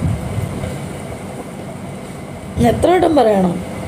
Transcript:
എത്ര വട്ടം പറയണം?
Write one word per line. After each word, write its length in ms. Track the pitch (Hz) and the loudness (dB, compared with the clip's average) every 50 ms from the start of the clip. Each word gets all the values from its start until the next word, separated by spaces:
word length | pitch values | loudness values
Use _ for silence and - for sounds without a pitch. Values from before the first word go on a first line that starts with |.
| - - - - - - - - - - - - - - - - - - - - - - - - - - - - - - - - - - - - - - - - - - - - - - - - - - - - 233 | 0 0 0 -2 -4 -4 -4 -4 -4 -4 -4 -6 -6 -6 -6 -8 -8 -8 -10 -10 -10 -10 -10 -10 -10 -10 -10 -10 -12 -12 -12 -12 -12 -12 -12 -12 -12 -12 -12 -12 -12 -12 -12 -12 -12 -12 -12 -12 -10 -6 0 4 4
എത്ര 220 | 240 226 - - 311 | 4 4 4 4 4
വട്ടം 260 | 359 370 349 330 320 | 6 6 6 6 6
പറയണം? 480 | 285 233 220 208 196 185 180 175 175 175 - - - - | 6 6 6 6 6 4 2 2 -2 -6 -6 -8 -8 -8